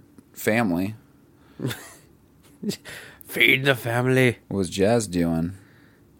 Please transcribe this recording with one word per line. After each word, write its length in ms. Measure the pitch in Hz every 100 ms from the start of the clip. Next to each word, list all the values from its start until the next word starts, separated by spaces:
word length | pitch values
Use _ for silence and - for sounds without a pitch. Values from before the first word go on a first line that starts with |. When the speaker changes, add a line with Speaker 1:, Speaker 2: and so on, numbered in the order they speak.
| - - _
Speaker 1:
family. 640 | - - 113 110 85 98 110 - _ _ _ _ -
Speaker 2:
<laughs> 160 | 127 - - - - _ _ _ _ - 214 - - - - -
Feed 420 | - - 117 131 139
the 100 | 123
family. 640 | 120 117 127 131 127 - -
Speaker 1:
What 100 | 98
was 120 | 85
Jazz 340 | 98 98 120 104
doing? 480 | 87 85 82 85 98 - - - _ _ _